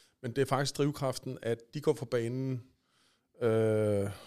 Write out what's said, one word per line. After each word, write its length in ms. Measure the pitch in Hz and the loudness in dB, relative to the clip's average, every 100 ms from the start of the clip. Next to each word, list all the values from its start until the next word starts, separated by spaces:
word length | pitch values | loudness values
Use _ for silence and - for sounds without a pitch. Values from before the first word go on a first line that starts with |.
| _ _ | _ _
Men 100 | 127 | -6
det 100 | 113 | 0
er 40 | 131 | 2
faktisk 320 | 131 139 - | 2 0 0
drivkraften, 600 | 143 147 139 - - 127 | -2 0 -4 -4 -8 -6
at 320 | - 117 - | -4 -4 -6
de 60 | 151 | -4
går 140 | 151 | 0
fra 120 | 151 123 | 0 0
banen, 560 | 123 117 127 131 131 - _ _ _ _ _ _ - | -2 0 -2 -4 -4 -8 _ _ _ _ _ _ -2
øh, 720 | 120 110 110 107 107 101 98 98 | 2 4 4 4 4 2 0 -4